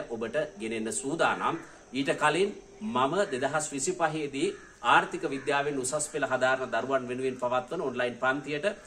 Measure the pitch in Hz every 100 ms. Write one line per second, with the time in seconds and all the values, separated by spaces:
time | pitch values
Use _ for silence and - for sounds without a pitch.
0 | - 117 113 147 151 104 110 113 110 -
1 | 139 - 117 92 117 160 - - - 131
2 | 139 147 151 160 202 - - - 214 226
3 | 139 185 202 123 135 151 147 139 180 170
4 | 160 156 139 135 190 - - - 120 156
5 | 185 170 156 135 139 143 143 139 123 151
6 | - 156 131 127 127 131 123 135 131 135
7 | 123 127 131 120 123 127 123 165 139 120
8 | 123 117 127 143 139 147 208 208